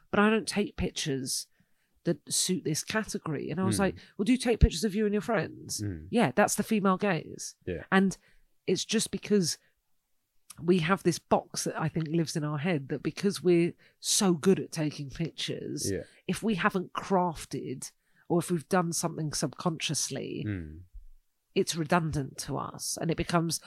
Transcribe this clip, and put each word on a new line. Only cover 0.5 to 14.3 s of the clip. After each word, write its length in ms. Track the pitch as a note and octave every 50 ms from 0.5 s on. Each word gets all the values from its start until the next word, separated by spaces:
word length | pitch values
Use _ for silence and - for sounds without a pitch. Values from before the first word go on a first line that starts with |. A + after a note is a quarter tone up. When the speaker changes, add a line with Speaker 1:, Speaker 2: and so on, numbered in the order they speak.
| - G3+ G3+ - -
Speaker 1:
pictures 720 | - F3 E3 - - - D3+ C#3 C3 B2+ B2+ - - - - _ _ _ _ _ _ _ _ _ _ _
that 140 | E3+ E3+ - _ - C#3
suit 300 | - - - F#3 - -
this 200 | - D#3 - -
category." 680 | - - A3 G#3+ - - G#3 - - D3+ - A#2+ -
And 80 | - E3+
I 20 | F#3
was 120 | - - -
Speaker 2:
Mm. 40 |
Speaker 1:
like, 140 | G3+ F#3 - - - - _ -
"Well, 80 | A3+
do 60 | F#3+
you 60 | B3+ B3
take 200 | - B3 A#3 -
pictures 240 | - A#3 - D#3+ D3+
of 120 | A3 F3
you 100 | G#3 A3
and 80 | G#3 G3+
your 80 | G#3
friends?" 600 | F#3 - A3+ F#3+ B2+ G2+ G#2 - - A#2 - -
Speaker 2:
Mm. 260 | G#2+ G#2 F#2 D#2+ D#2 F2+
Speaker 1:
Yeah, 220 | - A#3 A3 C#3 -
that's 200 | - G#3 - -
the 80 | - G3+
female 340 | - A3 G#3+ F3+ G3+ F#3 F3+
gaze. 580 | G#3 G#3 F3+ D#3 - - - - - - - _ _
Speaker 2:
Yeah. 180 | - F2+ D#2+ - -
Speaker 1:
And 260 | - G3 G3 F#3+ E3+ - _ _ _ - _ _ _ _ _ -
it's 160 | F#3 E3 -
just 260 | - - A3+ - -
because 460 | - G3 - - G3+ G#3 F3+ D3 - - _ _ _ _ _ _ _ _ _ _ _ _ _ _ _ _ _ _ - -
we 180 | C#3+ E3+ F3+ F#3
have 220 | D#3 D#3+ G3 F3 -
this 140 | F3 D#3+ -
box 460 | - _ A#3 - - - - - -
that 160 | E3 - A#3
I 80 | - D3+
think 200 | - E3 D#3+ D3
lives 260 | D#3 E3+ E3 C#3 -
in 80 | E3+ D3+
our 160 | D3+ D3+ D3
head 300 | C#3 F#3+ F3+ C#3+ C#3 B2+
that 120 | D3+ C3
because 400 | - D#3+ C#3+ - - G3+ F#3+ -
we're 320 | C#3+ F3+ F3 E3+ E3+ E3+ - _ - - _ _
so 340 | - - - - A3 F#3